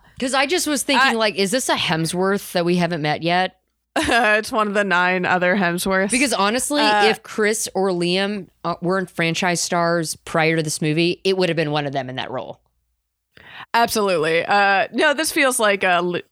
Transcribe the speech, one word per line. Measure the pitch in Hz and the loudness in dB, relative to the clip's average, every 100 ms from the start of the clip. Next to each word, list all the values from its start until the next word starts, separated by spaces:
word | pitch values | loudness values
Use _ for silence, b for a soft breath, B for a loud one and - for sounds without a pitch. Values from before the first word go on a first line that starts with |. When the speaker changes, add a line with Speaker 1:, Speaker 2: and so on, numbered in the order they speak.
| - | -8
Speaker 1:
<laughs> | - | -8
Speaker 2:
'Cause | 262 262 | -2 0
I | 277 | 0
just | 359 294 | 0 0
was | 285 | -2
thinking, | - 262 269 | 0 2 2
Speaker 1:
I | |
Speaker 2:
like, | 226 220 160 | 2 0 0
is | 196 | -2
this | 247 294 | -2 -2
a | 269 | -2
Hemsworth | - 160 160 180 190 202 - | -2 -2 -2 0 0 -2 -2
that | 180 | -2
we | 175 175 | 0 0
haven't | 170 170 | 0 -2
met | 151 151 | -2 -2
yet? | 165 175 185 _ | -2 0 -2 _
Speaker 1:
<laughs> | _ _ _ 294 | _ _ _ -4
It's | 294 233 214 214 214 | 0 2 4 2 0
one | 233 214 | -2 0
of | 202 | 0
the | |
nine | 196 175 180 185 180 | 2 2 2 2 2
other | 180 180 190 | 2 2 2
Hemsworths. | 175 175 196 190 196 | 0 0 0 0 0
Speaker 2:
Because | 247 269 | 0 0
honestly, | - - 247 - 294 | 0 0 0 -2 0
Speaker 1:
Uh, | 214 208 208 | 2 4 2
Speaker 2:
if | 214 | 0
Chris | - - 208 214 - | -6 -2 0 0 -4
or | 190 190 | -2 -2
Liam, | 175 175 185 196 208 170 _ | 0 0 0 -2 -6 -10 _
uh, | 170 - | -8 -4
weren't | 170 190 180 | -2 -2 -4
franchise | - 165 165 180 170 | -2 -2 0 0 -2
stars | - 175 170 170 156 - | -2 0 0 0 -2 -8
prior | - 170 160 165 | -4 0 2 2
to | |
this | 151 - | -2 -2
movie, | 156 156 170 - | -2 0 0 0
it | 190 190 | -2 0
would | 180 | 0
have | 156 | 0
been | 147 | -2
one | 147 143 | -2 -4
of | |
them | 139 127 | -6 -8
in | 131 | -8
that | - | -8
role. | 127 - - _ _ _ _ _ _ _ - B B B | -8 -10 -14 _ _ _ _ _ _ _ -20 B B B
Speaker 1:
Absolutely. | 233 202 226 202 170 160 165 - | 2 2 2 0 2 2 0 2
Uh, | 202 196 196 - | 2 4 2 0
no, | 240 311 | 2 2
this | 269 311 | 2 -2
feels | 330 269 254 | 2 2 2
like | 214 196 | 0 2
a | 185 175 | 2 2
Lu-, | 180 175 - | 0 -4 -6